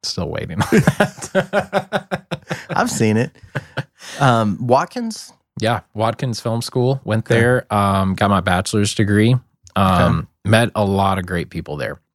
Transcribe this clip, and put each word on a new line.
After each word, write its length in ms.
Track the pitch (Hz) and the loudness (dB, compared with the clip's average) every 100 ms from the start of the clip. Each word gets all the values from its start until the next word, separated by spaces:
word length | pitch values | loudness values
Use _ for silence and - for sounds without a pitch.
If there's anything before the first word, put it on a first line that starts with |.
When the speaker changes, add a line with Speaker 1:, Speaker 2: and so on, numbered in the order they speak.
Speaker 1:
still 260 | - - 85 | -8 -6 -6
waiting 320 | 80 - 82 | -6 -8 -6
on 60 | - | 2
that. 1500 | 220 - - 208 - - 196 185 202 185 196 190 196 - 185 _ - - - - | 2 2 0 -4 -4 -4 -4 -2 -4 -2 -6 -4 -8 -6 -12 _ -14 -10 -12 -4
<laughs> 40 | |
Speaker 2:
I've 200 | - 240 | -2 -2
seen 260 | - 110 110 | 0 2 2
it. 180 | 127 - - - - - - _ - - | -2 -8 -14 -14 -10 -12 -12 _ -16 0
Um, 440 | 139 117 107 92 120 | 2 4 0 -2 2
Watkins? 680 | 127 175 254 226 214 - _ _ - | 2 2 -6 -8 -8 -16 _ _ -4
Speaker 1:
Yeah. 200 | 110 110 _ 107 | -2 -2 _ -4
Watkins 440 | 113 113 131 110 | -2 -2 -6 -4
Film 220 | 120 113 | -4 -4
School. 400 | - 127 123 135 | -4 -2 0 -2
Went 220 | - 110 - | -2 -2 2
Speaker 2:
Okay. 140 | 117 | 2
Speaker 1:
there. 340 | 120 123 - | 4 2 0
Um, 400 | 104 101 98 95 | 0 2 2 0
got 160 | 92 104 | 0 2
my 100 | 98 | 2
bachelor's 520 | 95 90 95 107 104 | 2 -2 0 0 0
degree. 420 | - 101 104 113 127 _ _ - 95 | 0 2 4 4 2 _ _ -8 0
Um, 440 | 95 90 87 82 | 2 4 4 2
Speaker 2:
Okay. 80 | - _ - | -4 _ 0
Speaker 1:
met 180 | 110 117 - | 2 2 0
a 100 | 101 | 0
lot 320 | 98 98 95 | 2 0 -2
of 80 | 90 | -4
great 240 | 87 78 | -6 -6
people 260 | 85 76 76 | -10 -8 -8
there. 220 | 58 - _ | -8 -10 _